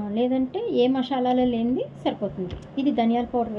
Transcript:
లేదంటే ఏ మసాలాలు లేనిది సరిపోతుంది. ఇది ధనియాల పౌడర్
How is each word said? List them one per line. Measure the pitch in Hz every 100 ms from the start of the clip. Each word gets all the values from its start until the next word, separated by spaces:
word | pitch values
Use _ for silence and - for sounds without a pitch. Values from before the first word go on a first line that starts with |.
| 208 214
లేదంటే | 247 262 254 392 466 254
ఏ | 247
మసాలాలు | 262 254 262 247 254 247
లేనిది | 233 233 277 554 -
సరిపోతుంది. | - - 202 - 175 - - -
ఇది | 269 233
ధనియాల | 226 240 240
పౌడర్ | 247 226